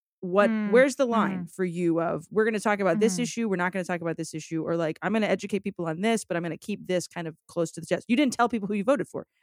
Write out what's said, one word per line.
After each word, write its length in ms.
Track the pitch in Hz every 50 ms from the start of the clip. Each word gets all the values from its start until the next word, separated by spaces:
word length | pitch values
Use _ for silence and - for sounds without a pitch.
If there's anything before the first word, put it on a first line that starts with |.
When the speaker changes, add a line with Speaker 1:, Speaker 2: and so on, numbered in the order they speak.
| _ _ _ _
Speaker 1:
What, 280 | - 180 175 202 208 233
Speaker 2:
Mm. 120 | 220 214 214
Speaker 1:
where's 320 | 202 196 247 262 285 247 -
the 80 | 269
line 400 | 233 233 220 202 196 190 185 175
Speaker 2:
Mm. 20 | 160
Speaker 1:
for 180 | - - 185
you 360 | 180 165 175 175 170 160 165
of, 260 | 165 170 165 156 160 -
"We're 140 | 165 202 220
gonna 140 | 233 220 208
talk 200 | - 214 208 196
about 180 | 202 185 165 214
this 200 | 214 226 185 208
Speaker 2:
Mm-hmm. 0 |
Speaker 1:
issue, 300 | 240 - - 233 233 214
we're 60 | 190 180
not 140 | 180 180 175
gonna 120 | 190 175
talk 160 | 180 180 165
about 160 | 170 165 160 -
this 160 | 160 - -
issue," 300 | 156 - - 165 160 -
or, 120 | 170 165 170
like, 220 | 170 156 165 - -
"I'm 100 | 190 208
gonna 140 | 226 214 180
educate 340 | 190 185 - 196 - 190 -
people 240 | 202 - - 170 165
on 140 | 160 165
this, 240 | 202 226 226 208 -
but 120 | - 180 170
I'm 60 | 170
gonna 140 | 170 151 -
keep 300 | - - 202 - - -
this 200 | 180 180 - -
kind 200 | - 175 170 160
of 100 | 156 _ _ -
close 240 | - 175 165 165 -
to 80 | 170
the 60 | 160 -
chest." 180 | 180 - - -
You 60 | 240 240
didn't 160 | 302 254 -
tell 160 | - 240 240
people 180 | - 220 196 185
who 80 | 208
you 80 | 208 185
voted 220 | 240 285 - 165 -
for, 200 | - - - - _ _